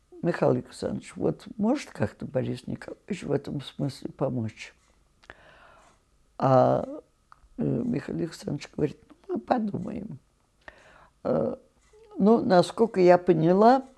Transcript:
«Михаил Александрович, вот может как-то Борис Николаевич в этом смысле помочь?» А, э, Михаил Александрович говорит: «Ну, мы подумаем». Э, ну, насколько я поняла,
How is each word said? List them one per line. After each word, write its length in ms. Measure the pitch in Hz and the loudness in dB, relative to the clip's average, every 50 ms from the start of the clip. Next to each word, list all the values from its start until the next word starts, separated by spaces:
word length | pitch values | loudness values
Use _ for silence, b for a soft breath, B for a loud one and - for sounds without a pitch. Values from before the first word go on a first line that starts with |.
| _ _ 370 349 - | _ _ -14 -6 -4
«Михаил 300 | 170 165 - 170 139 131 | -4 -2 2 2 2 2
Александрович, 600 | 127 123 - - - - - - - - - - | 0 -2 -8 -12 -10 -8 -8 -8 -8 -10 -14 -10
вот 280 | - - - 156 - - - - | -6 -4 -4 -4 -4 -10 -14 -8
может 340 | - 202 220 262 285 - - | -4 -2 -2 -2 -2 -6 -10
как-то 360 | - - - 101 - - - | -8 -6 -6 -6 -6 -10 -14
Борис 420 | - - 131 123 120 123 123 - - | -8 -6 -6 -6 -6 -8 -8 -10 -10
Николаевич 560 | - - - - - - _ - 202 - - | -10 -10 -12 -16 -18 -18 _ -10 -10 -10 -6
в 80 | 139 143 | -4 -4
этом 280 | 139 - - 147 147 135 | -4 -4 -6 -8 -10 -10
смысле 480 | - - - 147 139 - - - - - | -12 -10 -8 -8 -8 -8 -8 -12 -14 -8
помочь?» 560 | - 151 135 127 127 110 107 - - - - - _ _ _ _ _ _ _ _ _ _ b b b b b b b b b b b b b b b _ _ _ _ _ _ _ - | -6 -6 -4 -4 -4 -6 -6 -8 -12 -18 -20 -20 _ _ _ _ _ _ _ _ _ _ b b b b b b b b b b b b b b b _ _ _ _ _ _ _ -2
А, 500 | 131 135 131 127 127 127 131 - - 262 285 311 - _ _ _ _ _ _ _ _ _ _ - | 2 4 6 6 6 4 4 2 -2 -4 -8 -14 -16 _ _ _ _ _ _ _ _ _ _ -6
э, 40 | - | -4
Михаил 540 | 143 139 - - - - 147 - - - 160 | -2 -2 -2 -2 -2 -4 -4 -6 -6 -8 -6
Александрович 500 | 170 160 160 - - - 147 147 - - - | -6 -8 -10 -10 -8 -8 -8 -8 -8 -12 -6
говорит: 220 | - 147 151 - - _ _ - _ _ - | -6 -4 -4 -6 -10 _ _ -20 _ _ -10
«Ну, 60 | 359 | -8
мы 60 | - | -8
подумаем». 760 | - - - 247 214 202 - - 180 - - - - - 151 - - _ _ _ _ _ _ b b b b b b b b b b b b _ - | -4 -2 -2 -2 -2 -4 -6 -8 -8 -8 -10 -10 -12 -12 -14 -16 -18 _ _ _ _ _ _ b b b b b b b b b b b b _ -4
Э, 320 | - - - - - - - - _ _ _ _ _ _ _ - _ 427 | -2 -2 -2 -2 -4 -6 -8 -14 _ _ _ _ _ _ _ -20 _ -4
ну, 280 | 349 202 202 226 233 - | 2 4 4 4 4 4
насколько 560 | 240 190 175 170 - - - 233 - - 190 | 4 4 4 4 4 0 0 0 0 2 6
я 180 | 180 175 175 180 | 6 8 8 6
поняла, 640 | 180 - 175 156 160 165 180 196 214 233 262 269 254 - - | 6 2 2 4 4 4 4 6 6 6 6 4 2 -4 -14